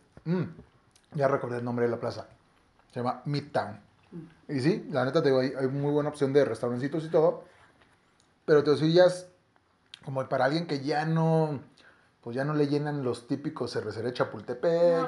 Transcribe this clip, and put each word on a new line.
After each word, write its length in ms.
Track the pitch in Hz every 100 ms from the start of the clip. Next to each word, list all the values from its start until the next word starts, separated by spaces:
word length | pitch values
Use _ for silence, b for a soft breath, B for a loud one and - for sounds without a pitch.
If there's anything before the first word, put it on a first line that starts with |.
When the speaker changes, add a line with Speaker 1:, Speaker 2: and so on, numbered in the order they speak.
| _ -
Speaker 1:
mm, 180 | 156 180 135 - - _ _ _ _
ya 140 | 151 135
recordé 300 | 139 123 120
el 60 |
nombre 220 | 120 120 120
de 40 |
la 80 | 117
plaza. 260 | 120 107 - _ _ _ _ _ _
Se 80 | 127
llama 220 | 120 -
Midtown. 560 | 151 143 - 120 101 107 _ _ _
Speaker 2:
Mm. 420 | 175 - _ -
Speaker 1:
Y 80 | 143
sí, 260 | 139 208 -
la 140 | 139 131
neta, 160 | 165
te 60 | 143
digo, 100 | 131
hay, 120 | 131 131
hay 100 | 131
muy 240 | 139 143
buena 180 | 147 147
opción 220 | 147 135
de 100 | 139
restaurancitos 600 | 131 110 120 123 139 160
y 40 | 160
todo. 360 | 170 165 175 B B B _ _ _ _ _ _ _
Pero 180 | - 151
te 60 | 143
digo, 100 | 131
sí, 80 | 156
ya 120 | 170
es 240 | 180 180 - _ _ _ _ _ _ -
como 220 | - 131 127
para 160 | 135 131
alguien 200 | 160 165
que 140 | 143
ya 240 | 131 147 160
no, 540 | 160 160 160 156 131 - b b b b _
pues 120 | 120 123
ya 80 |
no 100 | 143
le 120 | 151 143
llenan 380 | 143 147 147
los 220 | 156 - -
típicos 440 | 139 156 - 120
cervecería 400 | 117 104 104 117
Chapultepec 600 | 123 131 110 101 123 175
Speaker 2:
No, 300 | 170 175
Speaker 1:
y 40 | 165